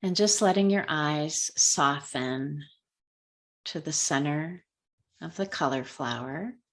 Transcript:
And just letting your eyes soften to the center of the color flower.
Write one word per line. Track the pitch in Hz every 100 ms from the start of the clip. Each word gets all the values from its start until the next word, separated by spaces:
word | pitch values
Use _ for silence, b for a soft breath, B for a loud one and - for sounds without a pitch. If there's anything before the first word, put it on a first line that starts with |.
And | 196 180
just | 208 -
letting | 208 190 196
your | 196 -
eyes | 151 151 151 151 156 - -
soften | - - 143 143 - 127 127 131 135 147 143 _ _ _ _ _ _ _ _ _ -
to | 170
the | 156
center | 156 - 139 147 147 160 180 _ _ _ _ _ _
of | 165 170
the | 196
color | - 143 131
flower. | 131 - 127 120 127 143 214 240 _